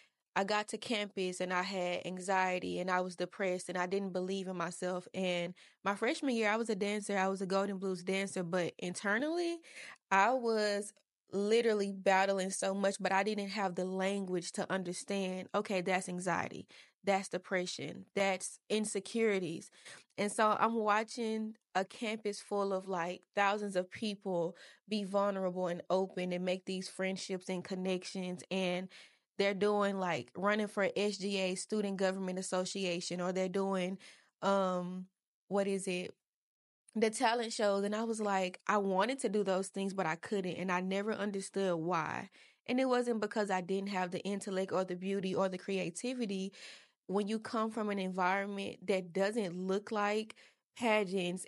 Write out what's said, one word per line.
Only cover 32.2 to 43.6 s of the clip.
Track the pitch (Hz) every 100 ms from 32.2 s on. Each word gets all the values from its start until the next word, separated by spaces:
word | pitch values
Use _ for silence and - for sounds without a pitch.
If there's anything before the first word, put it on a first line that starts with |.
| 185 185
Association, | 185 185 185 202 185 175 - 180
or | 180
they're | 185 185
doing, | 190 196 190 180 190 - - _ _
um, | 190 196 185 180 180 185 185 _ _ _ -
what | 196 196
is | 196 190
it? | 180 185 - _ _ _ _ _ _ _ 214
The | 220
talent | 220 247 240 226
shows. | 226 208 196
And | 202 214
I | 226
was | 220
like, | 208 190 185 - -
I | 208
wanted | 196 185 220 269
to | 214
do | 208
those | 190 185 190
things, | 202 196
but | 190 160
I | 160
couldn't. | - 202 185 -
And | 185
I | 180
never | 185 196 208
understood | 208 208 196 190 196 190 170
why. | 160 170 156 62 - - - _ -
And | 247
it | 262
wasn't | 247 240 226
because | 208 226 202
I | 185